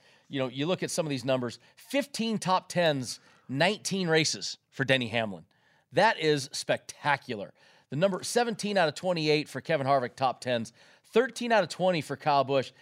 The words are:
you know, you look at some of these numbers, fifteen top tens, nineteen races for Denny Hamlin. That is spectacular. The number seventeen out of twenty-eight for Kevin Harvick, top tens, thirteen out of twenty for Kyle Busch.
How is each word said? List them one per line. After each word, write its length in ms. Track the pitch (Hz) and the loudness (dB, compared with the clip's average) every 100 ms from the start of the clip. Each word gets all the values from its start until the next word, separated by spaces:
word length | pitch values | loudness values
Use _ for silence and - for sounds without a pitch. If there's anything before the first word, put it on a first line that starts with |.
| _ _ _ | _ _ _
you 100 | 139 | -4
know, 80 | 131 | -4
you 180 | 127 151 | -2 -2
look 160 | 185 | -2
at 80 | 165 | -2
some 160 | - 156 | -4 -4
of 40 | |
these 140 | 135 | -4
numbers, 340 | 131 131 123 - _ _ | 0 0 0 -8 _ _
fifteen 600 | - 277 - - 226 202 | -4 -4 -2 -4 -4 -2
top 300 | 175 190 - | 0 0 0
tens, 520 | 180 170 139 120 - _ _ - | 2 2 2 -4 -10 _ _ -8
nineteen 600 | 135 175 214 - 190 175 | 0 2 0 -4 -2 2
races 500 | 160 151 104 - - _ | 2 2 -2 -8 -12 _
for 100 | - | -6
Denny 220 | 127 135 117 | 0 0 2
Hamlin. 360 | 117 110 90 - _ _ _ _ | -2 -4 -6 -16 _ _ _ _
That 260 | 127 220 - | 2 4 4
is 280 | 156 147 131 | 2 0 -2
spectacular. 1000 | - - 120 - - 147 139 - 107 95 _ _ _ - | -10 -2 -2 -4 -6 -2 -2 -2 -8 -8 _ _ _ -8
The 60 | 139 | 0
number 260 | 196 185 | 0 0
seventeen 520 | - 240 240 214 208 196 | -2 0 0 -2 -2 0
out 120 | 160 | 0
of 60 | - | 0
twenty-eight 520 | 185 170 151 151 - | -4 -2 2 0 0
for 120 | 131 | -10
Kevin 260 | - 156 135 | -2 -2 2
Harvick, 300 | 139 120 - | 2 0 -2
top 240 | 135 117 | -2 -2
tens, 320 | 127 120 113 _ - _ _ | -2 -2 -4 _ -20 _ _
thirteen 400 | 220 254 - 240 | 2 2 -2 2
out 100 | 220 | 2
of 60 | 170 | 2
twenty 320 | - 185 170 | 0 0 0
for 160 | - 139 | -2 -4
Kyle 260 | 151 139 | 2 2
Busch. 280 | 131 139 120 _ | 4 2 0 _